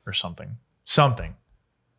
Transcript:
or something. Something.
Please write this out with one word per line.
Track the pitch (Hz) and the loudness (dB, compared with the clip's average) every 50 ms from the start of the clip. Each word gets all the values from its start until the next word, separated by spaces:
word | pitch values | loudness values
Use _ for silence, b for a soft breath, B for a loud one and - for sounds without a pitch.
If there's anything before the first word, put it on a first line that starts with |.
| _ | _
or | - - | -6 -4
something. | - - 87 85 - - 98 113 - _ _ _ _ _ | -4 -4 -4 -8 -12 -14 -14 -14 -16 _ _ _ _ _
Something. | - - - 147 135 120 113 85 80 - - _ _ _ _ _ _ _ _ _ _ _ | 2 4 6 6 4 4 0 -4 -10 -12 -16 _ _ _ _ _ _ _ _ _ _ _